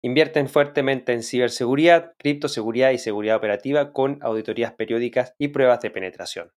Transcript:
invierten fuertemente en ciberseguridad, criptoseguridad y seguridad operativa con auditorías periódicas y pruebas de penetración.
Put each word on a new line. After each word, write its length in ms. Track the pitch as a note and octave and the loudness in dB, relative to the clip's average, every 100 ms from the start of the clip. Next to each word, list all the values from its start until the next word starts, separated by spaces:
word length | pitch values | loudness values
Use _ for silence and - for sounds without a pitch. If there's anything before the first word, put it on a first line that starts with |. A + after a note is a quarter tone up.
invierten 480 | B2+ B2+ D3+ D3+ C3+ | -2 2 2 0 0
fuertemente 640 | D3 C#3+ C#3+ C3+ C3 B2 | 2 0 0 0 -2 -2
en 80 | A#2+ | -4
ciberseguridad, 920 | A2+ B2 A#2+ - A#2+ C#3 E3+ E3+ E3+ _ | -2 0 0 0 -2 4 6 6 4 _
criptoseguridad 720 | C#3+ D3 C#3+ A#2+ A2 A#2 C3 | -4 -2 -4 -4 -4 2 2
y 80 | B2 | 2
seguridad 380 | A2+ G#2 G#2+ A2 | -2 -4 0 0
operativa 580 | G#2+ G2+ C3 D3 C#3+ | 0 -2 -2 -2 -2
con 240 | C3+ C3+ C#3+ | -2 -2 -2
auditorías 500 | A#2 A2 A2 A2 A2+ | -4 -4 -4 -4 -4
periódicas 640 | - A2+ A#2 A#2+ B2+ B2+ - | -4 -4 -2 -2 -2 -2 -4
y 120 | C#3+ | -4
pruebas 320 | C#3+ B2+ A#2+ | 2 4 4
de 100 | G#2+ | 0
penetración. 600 | - F#2 - F#2 F#2 E2+ | -8 -10 -10 -12 -12 -14